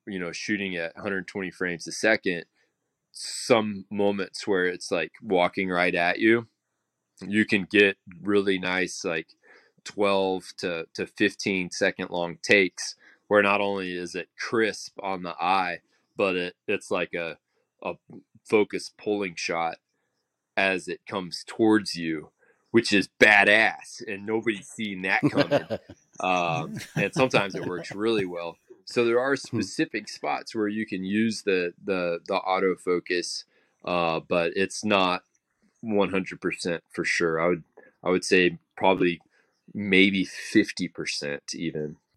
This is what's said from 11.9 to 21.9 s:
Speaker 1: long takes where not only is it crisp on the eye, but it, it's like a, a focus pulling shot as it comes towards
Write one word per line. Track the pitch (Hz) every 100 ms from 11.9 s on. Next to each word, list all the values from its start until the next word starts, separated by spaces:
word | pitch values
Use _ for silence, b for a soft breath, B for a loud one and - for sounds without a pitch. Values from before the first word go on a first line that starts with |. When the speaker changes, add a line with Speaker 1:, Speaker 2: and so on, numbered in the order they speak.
| - 92
Speaker 1:
long | 90 87 85
takes | - 107 92 - - - b b _
where | 104
not | 101 101
only | 101 98 92 90
is | 90
it | 90 82 _
crisp | - 120 110 98 - -
on | 101 95
the | 87 76
eye, | 85 95 90 85 _ _ _ -
but | 101 90
it, | 87 - -
it's | 101 -
like | 98 87
a, | 87 82 78 _ _ _ _
a | 95 85 _ - _ _
focus | - 110 101 90 - _
pulling | - 104 98
shot | 82 - 85 82 - _ _ _ _ _ _ _ -
as | 98 92 87
it | 85
comes | - 104 90 - -
towards | - 113 110 95